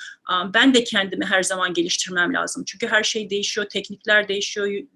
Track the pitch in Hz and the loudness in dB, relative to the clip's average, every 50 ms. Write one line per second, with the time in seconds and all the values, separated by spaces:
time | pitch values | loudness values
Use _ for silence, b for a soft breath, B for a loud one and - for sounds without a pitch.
0 | B B B B - - 180 180 180 196 190 226 247 269 254 240 233 - 226 202 | B B B B -6 -2 -2 -2 0 2 4 6 6 6 6 6 4 2 0 0
1 | 190 190 185 185 196 190 202 185 185 - 190 185 180 180 175 175 170 180 - - | 0 0 -2 -4 -2 2 2 2 2 2 0 0 -2 0 0 0 0 0 0 -2
2 | - 180 180 180 175 170 - 170 170 170 - - - - - - 240 226 220 214 | -2 -2 0 0 0 2 0 -2 -2 -4 -6 -8 -8 -10 -8 -6 -4 0 0 2
3 | 220 - - 220 214 190 196 202 202 - - 214 208 202 - 202 196 - 202 - | 2 2 -2 -4 -4 -2 -4 -2 -2 -2 -2 -4 -4 -4 -4 -6 -6 -6 -12 -8
4 | - 214 208 214 208 196 196 202 202 - - 214 202 202 202 202 - - _ | 0 2 4 4 4 2 -2 -4 -4 -4 -4 -2 -2 -2 -2 -4 -8 -10 _